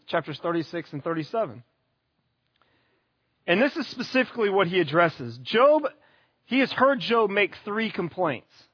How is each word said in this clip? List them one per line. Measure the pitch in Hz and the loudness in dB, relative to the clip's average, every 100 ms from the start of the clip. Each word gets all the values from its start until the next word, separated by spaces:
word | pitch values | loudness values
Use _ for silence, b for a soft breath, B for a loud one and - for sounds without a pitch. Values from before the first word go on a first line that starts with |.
| - | -6
chapters | 170 160 143 | -4 -4 -6
thirty-six | 170 170 156 170 156 | -4 -4 -4 -8 -8
and | 147 | -8
thirty-seven. | 170 165 147 226 196 117 - _ _ _ _ _ _ _ _ _ _ _ _ _ _ _ _ _ - | -6 -6 -4 -4 -6 -8 -20 _ _ _ _ _ _ _ _ _ _ _ _ _ _ _ _ _ 0
And | 180 | 2
this | 269 339 | 2 0
is | 254 | -8
specifically | - 240 262 247 233 208 | -8 -4 0 0 0 0
what | 196 180 | 2 2
he | 185 | 2
addresses. | 160 156 170 - 120 117 | 0 4 2 0 -12 -12
Job, | 127 214 269 311 294 - _ _ _ _ - | -2 4 6 6 2 -8 _ _ _ _ -4
he | 247 | 0
has | 254 | 0
heard | - 269 277 | 2 2 2
Job | 165 233 214 | 0 2 2
make | 202 196 - - | 2 0 -2 -8
three | 208 220 | -4 -4
complaints. | - 175 - 175 120 - _ _ | -2 -6 -2 -2 -4 -10 _ _